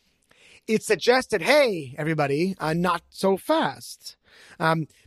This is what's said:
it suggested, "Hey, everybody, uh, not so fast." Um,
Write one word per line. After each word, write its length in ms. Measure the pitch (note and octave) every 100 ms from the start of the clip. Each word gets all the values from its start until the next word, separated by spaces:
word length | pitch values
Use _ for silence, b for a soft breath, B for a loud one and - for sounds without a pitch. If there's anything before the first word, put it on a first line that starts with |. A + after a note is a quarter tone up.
| b b b b b b -
it 140 | A3
suggested, 580 | - G3+ - B3+ B3+ G3+
"Hey, 520 | E3 D4 C4 F#3 C3+ C3
everybody, 560 | D#3 D#3 C#3+ C#3 F#3 F#3+
uh, 120 | D3+
not 300 | E3 F3+ E3+ -
so 260 | - F#3+ F#3+
fast." 800 | - D#4+ A#3 B2+ - - - - B B B -
Um, 260 | E3 E3 D#3+ b